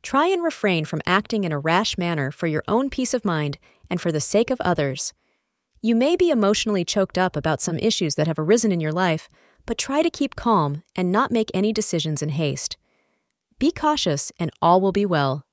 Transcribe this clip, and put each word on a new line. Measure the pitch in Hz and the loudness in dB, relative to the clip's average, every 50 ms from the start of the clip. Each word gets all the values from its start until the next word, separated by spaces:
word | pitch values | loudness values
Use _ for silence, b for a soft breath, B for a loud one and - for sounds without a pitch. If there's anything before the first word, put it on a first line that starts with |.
Try | - - - 269 311 | -8 0 0 2 2
and | 359 392 359 339 | 2 2 0 0
refrain | 330 - - - 202 180 160 151 | -2 -2 0 0 0 0 0 -2
from | - - 147 - | -4 -6 -4 0
acting | - 180 202 214 - - 214 190 | 2 2 2 0 -2 -4 -2 -2
in | 170 | -2
a | 151 143 | -4 -2
rash | 147 160 165 185 220 - - | 0 2 2 2 2 0 -4
manner | - 175 170 170 151 139 135 | -2 -2 -2 -2 -2 -2 -4
for | 147 - - | -4 -4 -2
your | 165 151 - - - | -2 -2 -2 -2 0
own | 202 240 269 269 | 0 0 0 -2
peace | - - 254 - - | -2 -4 -2 -2 -2
of | 240 - | -2 -2
mind | 202 165 156 151 143 139 - b b b b b b | -2 -2 0 -2 -4 -6 -8 b b b b b b
and | 185 170 | -6 -2
for | - 175 | -2 -2
the | 156 151 | -2 -2
sake | - - - 208 233 - | -2 0 2 2 2 2
of | 262 247 | -2 -2
others. | - 180 175 - 147 139 131 143 - - _ _ _ _ _ _ _ _ _ _ _ _ _ _ | -2 -2 0 0 -2 -2 -2 -4 -8 -8 _ _ _ _ _ _ _ _ _ _ _ _ _ _
You | - 220 233 | 0 0 2
may | 226 254 294 349 | 2 4 2 2
be | 359 370 339 | 2 2 2
emotionally | 294 226 208 196 220 - - 220 208 190 175 | 4 4 4 2 2 2 0 -2 -2 -2 -2
choked | - - 208 190 - - | 0 0 0 0 0 0
up | 180 185 180 - | 0 0 0 0
about | 151 - 160 156 - | -2 -2 0 0 0
some | - - 165 - | -2 -2 -2 0
issues | - 226 220 - 185 151 - | 0 0 0 0 -2 -2 0
that | - 151 | 0 0
have | 165 156 160 | 0 0 -2
arisen | 156 156 220 240 233 214 | 2 2 4 4 4 2
in | 185 170 | 0 0
your | 156 156 | 0 -2
life, | 156 180 185 175 160 160 - - b b b b b b b | 0 0 2 2 0 -2 -4 -12 b b b b b b b
but | - 233 - | -8 -6 -4
try | - - 269 302 | -4 -2 0 2
to | 311 339 | 0 0
keep | - - 285 262 - | 0 -2 -4 -4 -4
calm | - - 233 220 185 151 143 143 156 _ _ _ | -2 2 2 4 4 4 0 -2 -6 _ _ _
and | - 180 180 | -2 -2 2
not | 185 214 262 - | 2 2 2 2
make | 240 226 220 - - | 0 -2 -2 0 0
any | 185 202 214 | 0 0 0
decisions | 220 214 214 - - 165 143 160 151 139 | 0 -2 -2 -2 -2 -2 -2 -2 -4 -2
in | 151 151 | -4 -4
haste. | 139 156 160 143 135 135 - - - _ _ _ _ _ _ _ _ _ _ _ _ _ _ _ _ _ | -2 -2 -2 -2 -2 -4 -8 -10 -10 _ _ _ _ _ _ _ _ _ _ _ _ _ _ _ _ _
"Be | - 311 | -2 -2
cautious | - - - 302 302 - - 180 147 139 - - - - | 0 0 0 0 0 0 0 -2 -2 -2 -4 -8 -6 -6
and | 170 151 _ _ | -6 -6 _ _
all | - 170 175 185 | 4 4 4 6
will | 190 196 | 4 2
be | 175 202 202 | 0 0 0
well" | 196 175 151 139 135 131 143 - _ | 0 0 0 2 0 -2 -4 -8 _